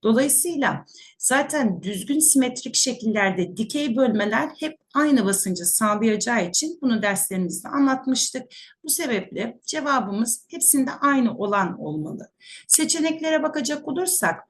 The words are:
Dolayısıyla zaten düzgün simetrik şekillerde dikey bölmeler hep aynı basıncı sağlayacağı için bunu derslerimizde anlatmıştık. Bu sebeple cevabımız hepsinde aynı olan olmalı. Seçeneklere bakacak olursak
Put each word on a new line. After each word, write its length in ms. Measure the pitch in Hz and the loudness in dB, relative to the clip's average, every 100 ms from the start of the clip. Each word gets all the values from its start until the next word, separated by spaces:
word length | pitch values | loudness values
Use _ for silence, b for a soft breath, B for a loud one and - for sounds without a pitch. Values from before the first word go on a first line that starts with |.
Dolayısıyla 840 | 214 226 285 - 349 320 233 143 - B B B | 4 4 4 2 0 0 -2 -2 -8 B B B
zaten 640 | - 269 285 302 233 175 | 0 2 2 0 0 -2
düzgün 360 | 175 202 220 285 | -6 -8 -2 2
simetrik 560 | 311 277 247 247 247 | 4 4 2 -2 -4
şekillerde 800 | - 262 240 220 208 196 185 180 - | -2 0 0 -2 2 2 2 -2 -2
dikey 400 | 220 196 190 233 | -4 -2 0 2
bölmeler 540 | 262 214 202 226 294 - | 2 2 0 0 -2 -4
hep 180 | 311 - _ | -8 -8 _
aynı 300 | 277 302 269 | 0 4 4
basıncı 400 | 196 196 196 180 | 4 0 -2 -2
sağlayacağı 840 | 170 - 214 208 220 208 - 233 175 | 0 0 2 2 2 2 0 0 0
için 300 | - 311 - | -2 -4 -2
bunu 200 | 262 220 | 0 2
derslerimizde 680 | 202 196 - 185 180 180 - | 0 0 -2 -2 -4 -4 -6
anlatmıştık. 760 | 277 269 262 262 254 - 254 254 B B B | 2 2 2 0 0 0 -4 -12 B B B
Bu 60 | 311 | -4
sebeple 680 | - 311 214 - - 233 - - | -2 0 -2 -4 -8 -8 -8 -8
cevabımız 800 | 302 294 269 196 202 233 - _ | -4 0 0 0 -2 -2 -2 _
hepsinde 420 | 339 - 285 262 | 0 2 2 0
aynı 480 | - 285 277 233 - | 0 2 2 2 0
olan 420 | 202 202 180 - | -2 0 0 -4
olmalı. 500 | 151 156 151 - - _ B B B | -8 -6 -8 -10 -14 _ B B B
Seçeneklere 760 | - 320 330 311 320 311 311 | 0 2 0 0 0 0 0
bakacak 460 | 294 302 247 294 302 | 0 -2 -4 -6 -4
olursak 520 | 285 359 - 175 160 - | -4 -2 0 0 -2 -10